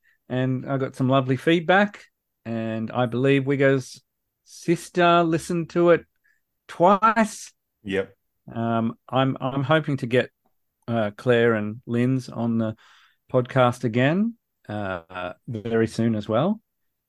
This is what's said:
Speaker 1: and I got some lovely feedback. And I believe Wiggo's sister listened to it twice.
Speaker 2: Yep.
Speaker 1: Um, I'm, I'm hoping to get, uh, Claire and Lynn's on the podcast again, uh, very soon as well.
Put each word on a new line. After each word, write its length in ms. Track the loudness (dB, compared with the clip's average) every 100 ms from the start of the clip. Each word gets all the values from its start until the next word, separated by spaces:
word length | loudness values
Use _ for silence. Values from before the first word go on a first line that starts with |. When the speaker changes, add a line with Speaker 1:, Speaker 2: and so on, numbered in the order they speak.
| _ _ -6
Speaker 1:
and 360 | -2 -2 -2 -4
I 80 | -4
got 180 | -4 -2
some 120 | 0
lovely 280 | 2 0 0
feedback. 680 | 0 0 2 2 2 -4 -20 _ _ _
And 460 | -10 -6 -6 -6 -4
I 160 | -2 -2
believe 380 | 0 2 2
Wiggo's 580 | 0 2 2 2 -4 -16 _ _ _ _
sister 800 | _ -8 -4 -4 -2 2 4 4
listened 480 | 4 -2 -2 -6 -4
to 200 | 2 4
it 140 | 4 0 _ _ _ _ _ -14
twice. 840 | 2 4 6 4 2 0 -4 -20 _ _ _
Speaker 2:
Yep. 320 | -4 -4 -4 _ _ _ -12
Speaker 1:
Um, 460 | -6 -2 -2 -2 -6 -4
I'm, 280 | 0 0 -2
I'm 220 | -6 -4
hoping 360 | 0 0 0 -6
to 80 | 0
get, 240 | 0 0 _ _ _ _ _ -6
uh, 240 | -2 -4 -2
Claire 380 | 2 4 4
and 260 | 2 -2 -8 -6
Lynn's 420 | -2 0 -2 -6
on 300 | -6 -2 -2
the 160 | -4 -6 _ _ _ _ _
podcast 520 | -2 0 2 2 0
again, 500 | -2 0 0 0 -2 -6 _ _ -12
uh, 680 | -8 -6 -8 -10 -10 -10 -12 -12
very 400 | -10 -2 0 0
soon 300 | 0 -2 -2
as 120 | -2
well. 320 | 0 0 -4 _ _ _ _